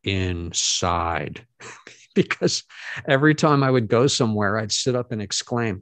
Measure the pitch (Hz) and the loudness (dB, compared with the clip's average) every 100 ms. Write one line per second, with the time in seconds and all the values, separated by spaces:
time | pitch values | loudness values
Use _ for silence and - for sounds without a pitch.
0 | - 98 92 87 85 - - - 90 85 | -4 -2 -2 -4 -6 -4 -4 -2 0 0
1 | 85 80 73 - - _ - - - - | -2 -4 -6 -12 -18 _ -20 -20 -20 -20
2 | - - - - 180 - - - - - | -4 -2 0 0 -2 -2 -8 -18 -14 -10
3 | - 135 151 151 160 139 135 127 110 117 | 0 4 4 4 4 4 4 2 2 2
4 | 131 - 117 104 101 107 107 - - 123 | 4 2 0 2 0 -2 -2 -2 -2 -2
5 | 120 110 101 - - 120 113 98 | -4 -8 -6 -6 -4 -2 -2 -4